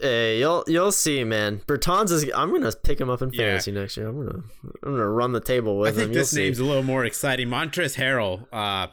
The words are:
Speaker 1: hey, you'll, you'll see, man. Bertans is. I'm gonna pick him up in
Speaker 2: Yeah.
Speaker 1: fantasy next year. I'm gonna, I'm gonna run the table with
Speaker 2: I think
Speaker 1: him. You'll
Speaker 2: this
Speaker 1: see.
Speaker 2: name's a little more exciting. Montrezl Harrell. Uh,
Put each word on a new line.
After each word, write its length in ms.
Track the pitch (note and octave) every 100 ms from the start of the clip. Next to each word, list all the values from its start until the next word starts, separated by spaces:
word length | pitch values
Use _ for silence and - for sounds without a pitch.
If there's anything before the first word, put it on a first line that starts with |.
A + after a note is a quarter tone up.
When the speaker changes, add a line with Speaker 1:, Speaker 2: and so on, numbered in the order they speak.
Speaker 1:
hey, 380 | C#3 A#2 A2+ A2
you'll, 260 | C#3+ E3+ -
you'll 240 | E3 G3
see, 320 | G3 - C#3
man. 360 | A2+ A2 G#2 G#2+ -
Bertans 440 | C#3+ - F#3 G#3+
is. 180 | E3+ D3 -
I'm 160 | D#3
gonna 220 | F4 C4+
pick 260 | - - -
him 100 | B2+
up 120 | B2
in 80 | C3+
Speaker 2:
Yeah. 140 | A#2+ A2
Speaker 1:
fantasy 200 | G2+ G2
next 240 | G2+ G2 -
year. 120 | A2
I'm 80 | C3 C3
gonna, 160 | - A2 - - -
I'm 80 | -
gonna 160 | C3+ G#2
run 240 | A2 B2
the 80 | A#2
table 380 | G2 B2+ A2 G2+
with 100 | G#2+
Speaker 2:
I 40 | G#2+
think 120 | G#2+
Speaker 1:
him. 40 |
You'll 100 | A#2+
Speaker 2:
this 80 | C3+
Speaker 1:
see. 120 | D3
Speaker 2:
name's 160 | - A#2+
a 60 | C3
little 180 | C#3
more 220 | C3 C3 A#2
exciting. 420 | - C#3+ B2+ A#2+
Montrezl 480 | B2 D#3 F3 D#3+ -
Harrell. 500 | C3 C3 G2+ F#2 A2+
Uh, 360 | A2 G#2 G2 F2+